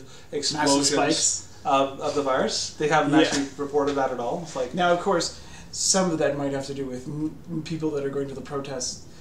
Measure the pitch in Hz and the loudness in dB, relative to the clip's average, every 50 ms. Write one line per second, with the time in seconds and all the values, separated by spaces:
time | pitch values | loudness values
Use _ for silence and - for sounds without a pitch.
0 | - - - - - - - 147 139 - 143 - 147 143 139 139 139 143 147 135 | -12 -16 -18 -18 -14 -6 -6 -2 -2 -2 0 2 4 4 4 4 4 4 2 2
1 | 135 147 156 - - - - - - - - - - 160 165 170 - - 175 160 | 4 4 2 2 2 0 0 -2 -6 -10 -16 -8 0 2 4 4 4 2 0 -4
2 | 151 - - - 135 135 131 135 - - - - - - - - 156 147 165 151 | -4 -2 0 0 0 2 2 2 2 0 0 -2 -4 -6 -4 -2 0 2 4 4
3 | 147 143 147 156 156 151 147 143 135 - - - 143 139 143 147 139 139 139 139 | 4 6 6 6 6 6 4 0 -2 -2 -4 -6 -6 0 2 2 2 4 2 2
4 | 135 131 127 120 117 120 147 180 165 - - - - - - 185 175 175 175 175 | 0 0 0 -2 -4 -4 -4 -4 -6 -6 -4 -4 -4 -2 0 2 4 4 4 4
5 | - 202 180 170 - - - - - - - - - - - - - - - 190 | 4 2 2 2 2 -2 -6 -10 -16 -16 -16 -16 -16 -12 -6 -2 0 2 4 4
6 | 180 180 160 151 151 139 139 143 143 139 139 135 135 143 139 139 135 127 127 123 | 4 4 2 2 2 2 2 2 0 0 0 -2 -4 -4 -6 -6 -6 -6 -6 -8
7 | 127 151 147 151 151 156 156 - - 175 170 156 151 - 165 147 160 156 143 139 | -8 -6 -6 -4 -4 -4 -6 -8 -10 -6 -6 -6 -4 -4 -4 -2 -2 -2 -2 0
8 | 139 139 139 143 139 139 135 135 127 - 147 139 135 143 135 123 - - - - | -2 -2 -2 -2 -4 -4 -6 -10 -10 -6 -6 -6 -6 -6 -6 -6 -6 -6 -8 -8
9 | - - - - | -12 -16 -16 -16